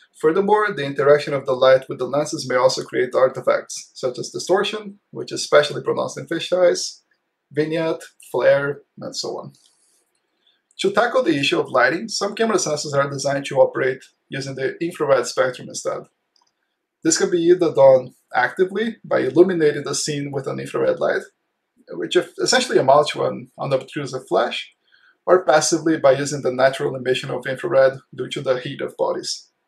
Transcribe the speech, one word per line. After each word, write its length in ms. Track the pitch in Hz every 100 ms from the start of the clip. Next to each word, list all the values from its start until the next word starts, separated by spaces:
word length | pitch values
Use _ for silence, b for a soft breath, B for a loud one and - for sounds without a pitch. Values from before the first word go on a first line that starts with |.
| b _
Furthermore, 540 | 156 175 196 214 208 147
the 80 |
interaction 500 | 139 139 143 147 156
of 120 | 139 131
the 80 |
light 340 | 127 131 131 -
with 120 | 120
the 60 | 123
lenses 440 | 139 151 156 131
may 60 | 127
also 280 | 131 135
create 320 | - - 127 123
artifacts, 760 | 131 - - - - - -
such 260 | - 131 -
as 120 | -
distortion, 680 | - - 190 220 220 208 202 _
which 200 | - 123
is 80 | -
especially 420 | - 147 147 147
pronounced 360 | - 131 - -
in 100 | 139
fish 240 | 165 -
eyes, 520 | 180 180 185 - - _ _ _ _ _
vignette, 480 | 139 156 160 160 160 - _ -
flare, 520 | 127 131 139 143 147 _ -
and 160 | 135 -
so 220 | - -
on. 160 | 143 - _ _ _ _ _ _ _ _ _ _ _ -
To 100 | 190
tackle 320 | 196 240 262
the 120 | 254 147
issue 240 | 139 165
of 120 | 135
lighting, 360 | 127 151 170 220
some 280 | - 202 208
camera 220 | 226 190
sensors 360 | 156 151 151
are 160 | 139 143
designed 360 | 139 139 139 139
to 100 | 139
operate 460 | 131 131 131 131 - _ _
using 240 | 139 135
the 240 | 127 131 -
infrared 460 | 170 - 147 131 120
spectrum 440 | - 127 127 -
instead. 340 | - - - - _ _ _ _ _ _ _ _ _
This 140 | 160 160
can 140 | 190
be 100 | 175 165
either 280 | 180 165
done 400 | 139 135 131 131 - _ -
actively 640 | 127 - 185 202 226 -
by 180 | 160 147
illuminating 640 | 131 135 185 175 151 147 139
the 100 | 143
scene 360 | - 147 143
with 140 | 143 143
an 140 | 135
infrared 400 | 139 151 - -
light, 240 | - - - _ _ _ _ _ -
which 220 | 85 87 180
eff-, 220 | - -
essentially 400 | - 254 - 190
amounts 340 | 135 143 147
to 120 | - 147
an 240 | 131 135 -
unobtrusive 720 | 143 135 - - 135 127 -
flash, 440 | 180 - - - _ b b b b -
or 180 | - -
passively 520 | 156 - 165 156 156
by 140 | 139
using 320 | 135 143 143
the 80 | 131
natural 440 | 127 135 135 143 131
emission 360 | 127 131 135
of 160 | 120 135
infrared 460 | 131 123 135 135 131 - 127
due 140 | 127
to 120 | 147
the 180 | 139 127
heat 220 | 143 135
of 160 | 131 -
bodies. 520 | - - - - - _